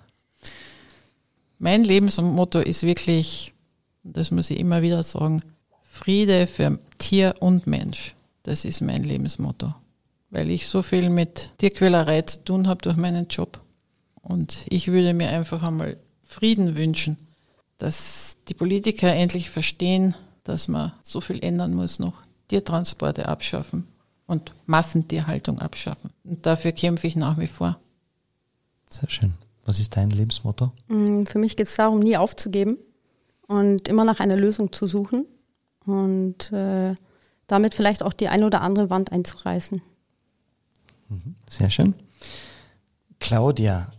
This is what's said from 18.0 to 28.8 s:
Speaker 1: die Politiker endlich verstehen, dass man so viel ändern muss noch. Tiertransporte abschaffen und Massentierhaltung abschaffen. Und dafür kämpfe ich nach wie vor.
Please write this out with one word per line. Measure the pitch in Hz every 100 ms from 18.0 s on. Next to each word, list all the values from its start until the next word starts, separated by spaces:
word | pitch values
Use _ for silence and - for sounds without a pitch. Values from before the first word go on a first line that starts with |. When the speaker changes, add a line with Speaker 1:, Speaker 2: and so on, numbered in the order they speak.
| - - - - -
Speaker 1:
die | -
Politiker | 180 196 214 214 180
endlich | 165 175 180 170
verstehen, | - 156 - 180 185 185 175 - _
dass | - 165 -
man | 156 160 -
so | - -
viel | - -
ändern | 175 175 175
muss | 175 175 -
noch. | 175 - - _ -
Tiertransporte | 196 196 165 175 - 147 - -
abschaffen | 76 - - - - - _ _ _ -
und | 160 - - -
Massentierhaltung | 160 160 165 160 160 156 - - -
abschaffen. | - - - - - -
Und | - 165 165
dafür | 165 165
kämpfe | 160 170 170 165
ich | 160
nach | 156 156
wie | 160
vor. | - 175 175 _ _ _ _ _ _ _ _ _ _